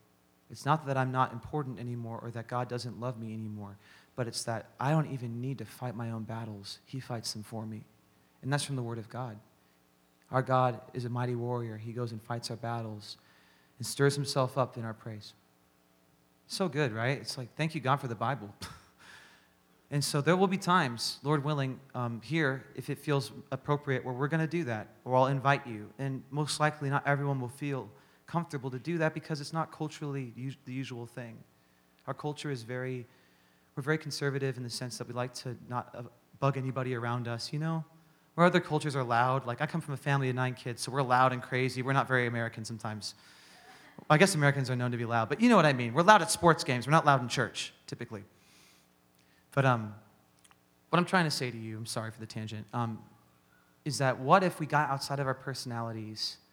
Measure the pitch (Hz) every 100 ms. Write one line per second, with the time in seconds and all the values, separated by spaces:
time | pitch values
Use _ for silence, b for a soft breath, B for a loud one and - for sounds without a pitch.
0 | _ _ _ _ - 123 139 156 139 131
1 | 131 127 127 123 - 151 131 101 120 120
2 | 117 113 117 117 113 123 123 123 117 98
3 | 123 113 113 110 110 104 101 101 B B
4 | B - 117 - - 113 - - 127 160
5 | 147 135 117 117 131 131 104 - 127 110
6 | 117 113 107 113 113 104 98 - - 131
7 | - 120 - 110 104 113 113 107 - _
8 | b b b b 131 143 143 135 117 113
9 | 107 120 127 107 - _ b b _ _
10 | _ _ - 131 127 127 127 110 - -
11 | 120 120 123 120 120 120 117 110 113 117
12 | 120 110 - 120 - 113 117 117 113 104
13 | 101 - b b b b b - 117 -
14 | 139 143 139 143 127 - 123 123 113 110
15 | 117 107 - - _ _ _ _ _ _
16 | _ _ _ _ - - 185 143 139 110
17 | 120 135 113 - 120 - 160 160 127 139
18 | 131 113 117 135 104 - - - - B
19 | B B B B B _ _ _ - 143
20 | 139 147 143 185 190 190 - 180 139 117
21 | - - 143 151 139 147 135 120 - 127
22 | 120 117 - 165 143 131 - - 131 135
23 | - 143 - - - 135 - 143 143 127
24 | 127 123 143 160 160 170 139 107 101 -
25 | 123 127 131 139 135 139 123 107 104 -
26 | 135 131 - 143 147 - 151 151 139 139
27 | 143 143 143 135 123 - 147 131 107 B
28 | B B - 165 165 143 131 123 147 170
29 | 156 156 - 151 143 165 156 - 151 -
30 | 147 139 123 117 135 - - 131 131 120
31 | 117 - 117 113 - b b b b b
32 | - 135 151 143 151 131 113 127 127 127
33 | 117 b b b b b b - 131 156
34 | 151 - 143 135 135 127 120 - 127 -
35 | 120 120 127 127 127 117 - 120 - -
36 | 120 - _ - 139 135 131 127 127 123
37 | 117 120 117 117 - 147 160 165 156 b
38 | b b b - 175 180 - 151 147 135
39 | 120 117 127 131 117 120 151 170 147 139
40 | 147 139 131 127 127 123 127 117 - 131
41 | 123 123 131 123 110 127 127 123 127 135
42 | 120 127 120 120 113 - 110 113 113 107
43 | - B B B B B B B B -
44 | - 156 190 165 143 139 123 123 123 120
45 | 117 117 113 147 240 214 151 123 120 127
46 | 175 214 160 - 170 156 - 123 120 156
47 | 147 139 120 - 104 - - - - -
48 | 123 107 101 b b b b b b _
49 | _ _ b b _ - 131 120 107 104
50 | - _ _ _ _ _ _ _ _ 165
51 | 175 190 160 - 123 117 110 110 117 -
52 | 110 - 110 110 110 107 104 123 113 110
53 | - - _ _ b b b _ 151 135
54 | 131 123 131 190 185 - 156 147 143 135
55 | - 139 135 131 - 127 127 117 117 110
56 | 110 110 - - b